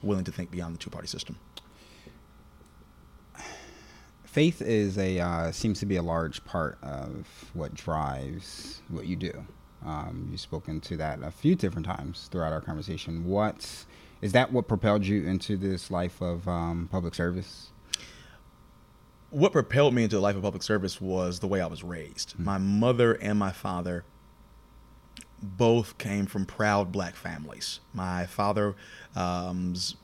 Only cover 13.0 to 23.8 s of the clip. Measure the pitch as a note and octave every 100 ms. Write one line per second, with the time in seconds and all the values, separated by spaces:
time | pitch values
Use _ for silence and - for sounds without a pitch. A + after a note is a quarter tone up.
13 | - E2 E2+ G2 G#2+ - - - - -
14 | - - G#2 A#2+ B2+ B2 - G2+ G#2+ G#2+
15 | G2 G#2 D#2 F#2+ - G2 G2 F2+ - F2+
16 | F2+ - F2+ E2+ F2+ F2 E2+ E2+ F2 F#2+
17 | E2+ - E2+ F2+ G2 - - - - -
18 | - - - - - - - - - -
19 | - - - D3 F#3 D#3+ A2 C3+ D3 B2
20 | A2 G#2 G2+ G2 G2 F#2 - G#2+ F#2 -
21 | F#2+ F#2 F2+ F2+ G2 F#2+ E2+ E2 F2 E2+
22 | D2 - - F2+ F#2 G2 G2 G#2 A#2+ A#2+
23 | A#2 A2+ G2+ G#2 G2 F#2+ F#2+ F2+